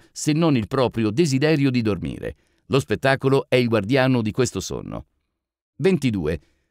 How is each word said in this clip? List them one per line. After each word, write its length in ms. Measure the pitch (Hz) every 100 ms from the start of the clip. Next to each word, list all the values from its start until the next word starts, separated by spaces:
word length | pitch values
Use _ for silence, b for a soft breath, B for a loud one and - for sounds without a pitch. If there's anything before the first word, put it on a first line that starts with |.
| b
se 200 | - -
non 240 | 151 170 131
il 120 | 104
proprio 420 | 135 117 117 107
desiderio 600 | 110 170 135 151 151 139
di 120 | 123
dormire. 540 | 110 95 71 - 55 - _ _ -
Lo 120 | 131
spettacolo 680 | - 107 135 135 135 135 -
è 60 |
il 140 | 127 120
guardiano 540 | 110 101 135 131 127
di 100 | 107
questo 260 | 101 123 95
sonno. 480 | - 62 50 57 - _ _ _ _ _ _ -
Ventidue. 640 | 165 175 131 101 76 85 _ _ _